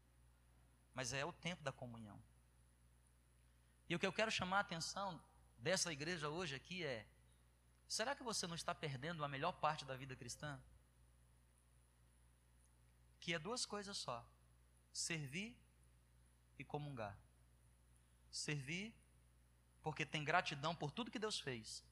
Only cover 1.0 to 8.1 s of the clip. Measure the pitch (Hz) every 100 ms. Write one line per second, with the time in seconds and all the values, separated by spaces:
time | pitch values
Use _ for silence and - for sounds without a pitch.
1 | 127 135 156 165 165 180 143 - 123 117
2 | 107 101 - - - - - - - -
3 | - - - - - - - - - 170
4 | 190 190 220 - 180 190 202 165 - 190
5 | 196 160 - - - - 123 185 175 143
6 | 151 180 147 151 180 135 - 180 151 117
7 | 104 - - - - - - - - -
8 | 226